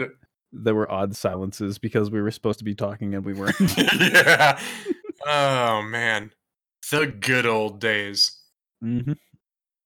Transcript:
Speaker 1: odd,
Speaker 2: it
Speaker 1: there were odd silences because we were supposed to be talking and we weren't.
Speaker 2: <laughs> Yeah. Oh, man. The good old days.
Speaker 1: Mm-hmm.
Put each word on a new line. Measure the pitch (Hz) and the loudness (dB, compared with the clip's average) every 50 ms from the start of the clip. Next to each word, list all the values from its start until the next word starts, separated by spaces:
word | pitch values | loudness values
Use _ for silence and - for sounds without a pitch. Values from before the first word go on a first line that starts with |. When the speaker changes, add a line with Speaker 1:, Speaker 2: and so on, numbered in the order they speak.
Speaker 1:
odd, | 131 | -2
Speaker 2:
it | - - _ _ _ _ _ _ _ - | -6 -10 _ _ _ _ _ _ _ -18
Speaker 1:
there | - 110 113 107 | -2 0 2 2
were | 107 107 - | 2 0 0
odd | 101 95 98 98 101 | -2 -2 -4 -4 -4
silences | - - 98 92 92 95 98 - - 107 98 104 - | -4 -4 -4 -2 -2 -6 -6 -6 -6 -6 -6 -6 -6
because | - 113 - 113 104 104 | -8 -2 0 0 0 0
we | 110 107 104 | -2 -2 -2
were | 110 | -2
supposed | - - - 110 101 - | -4 -4 -4 -4 -4 -4
to | 107 | -6
be | 104 101 | -8 -6
talking | - 107 101 104 107 104 101 98 | -4 -6 -6 -6 -6 -8 -6 -6
and | 98 98 | -6 -6
we | 101 98 | -8 -8
weren't. | 101 101 - - - | -4 -4 -4 0 2
Speaker 2:
<laughs> | 196 170 - - - - 1077 - | 2 2 2 2 2 2 4 4
Yeah. | - - - - - - 165 - 151 143 - - - - - - - 403 - - - 415 - - - | 4 6 6 6 8 8 6 8 6 6 4 2 -4 -10 -12 -10 -8 -6 -6 -6 -8 -14 -14 -8 -4
Oh, | 147 147 147 139 139 135 127 120 117 110 107 107 | -2 0 2 2 2 2 2 2 2 2 0 -2
man. | 107 113 117 117 113 110 104 107 107 - _ _ _ _ _ _ _ _ _ - - | -4 -4 -2 -2 0 0 -2 -4 -8 -14 _ _ _ _ _ _ _ _ _ -8 -4
The | 147 147 156 139 | -2 0 0 -2
good | 104 101 107 120 131 127 117 | -4 -6 -2 0 0 2 2
old | 117 113 110 107 107 98 101 | 2 2 0 0 -2 -6 -4
days. | 117 110 107 104 101 101 101 98 - - - - _ _ _ _ _ _ _ _ 113 | -2 -2 0 0 -2 -4 -2 0 -2 -2 -2 -8 _ _ _ _ _ _ _ _ -6
Speaker 1:
Mm-hmm. | 113 123 123 123 147 151 - _ _ _ _ _ _ _ _ _ _ _ _ _ | -4 -4 -2 -2 -4 -6 -6 _ _ _ _ _ _ _ _ _ _ _ _ _